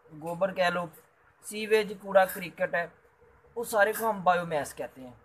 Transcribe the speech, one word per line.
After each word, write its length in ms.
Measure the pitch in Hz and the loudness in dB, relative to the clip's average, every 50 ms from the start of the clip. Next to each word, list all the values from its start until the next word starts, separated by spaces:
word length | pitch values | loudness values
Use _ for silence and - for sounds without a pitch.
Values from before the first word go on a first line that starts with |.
| _ - 160 | _ -20 -18
गोबर 380 | 151 151 170 170 170 190 190 185 | -12 -10 -8 -4 -2 -2 -2 0
कह 160 | 190 180 175 | 2 0 2
लो, 220 | 175 180 175 165 - - - _ _ _ _ _ _ _ - | 0 -2 -4 -6 -10 -18 -20 _ _ _ _ _ _ _ -16
sewage, 560 | - 208 214 220 208 214 220 208 190 214 - - | -12 -10 -6 -2 2 2 2 2 2 -6 -12 -2
कूड़ा 220 | 196 190 190 190 | 4 6 6 6
cricket 500 | 185 - 202 180 165 - - 185 170 175 | 6 2 -6 -10 -10 -6 -4 -4 -2 -2
है, 180 | 170 170 - - _ _ _ _ _ _ _ _ _ _ _ - | -2 -4 -4 -8 _ _ _ _ _ _ _ _ _ _ _ -10
उस 160 | 233 240 - 226 | -8 -6 0 2
सारे 200 | 214 202 214 214 | 4 4 4 2
को 140 | 214 220 | 0 -2
हम 180 | 226 208 196 175 | -2 -2 0 2
biomass 480 | 180 180 175 175 170 160 147 135 - - | 2 2 2 0 -2 -4 -4 -4 -4 -8
कहते 280 | - 135 120 - 131 | -10 -12 -12 -12 -16
हैं। 200 | 127 123 120 - | -18 -18 -20 -20